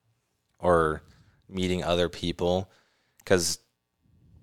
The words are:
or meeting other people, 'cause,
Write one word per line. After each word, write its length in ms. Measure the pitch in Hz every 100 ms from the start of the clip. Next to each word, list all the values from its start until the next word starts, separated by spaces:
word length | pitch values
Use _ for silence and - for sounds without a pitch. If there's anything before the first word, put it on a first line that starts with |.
| _ _ _ _ _ _
or 420 | 87 85 80 78 - - _ _ _
meeting 360 | 92 92 90
other 240 | 78 87 85
people, 600 | - 87 82 87 90 95 _ _ _ _ _ -
'cause, 340 | 95 85 85 _ _ _ _ _ _ _ -